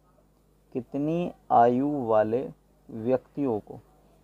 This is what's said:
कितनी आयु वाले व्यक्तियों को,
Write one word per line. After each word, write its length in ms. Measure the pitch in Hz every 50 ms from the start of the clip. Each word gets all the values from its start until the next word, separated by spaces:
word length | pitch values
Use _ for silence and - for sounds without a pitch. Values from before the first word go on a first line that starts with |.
| _ _ _ _ _ _ _ _ _ _ _ _ _ _ -
कितनी 580 | 131 117 _ - 139 147 156 165 175 175 - - _ _ -
आयु 540 | 123 120 120 120 123 127 139 147 147 139 120
वाले 440 | 113 110 107 107 107 113 127 147 160 156 _ _ _ _ _ _ -
व्यक्तियों 680 | 117 113 110 123 131 123 - _ - 147 143 131 110 101
को, 200 | - - - - - _ _ _ _ _ _ _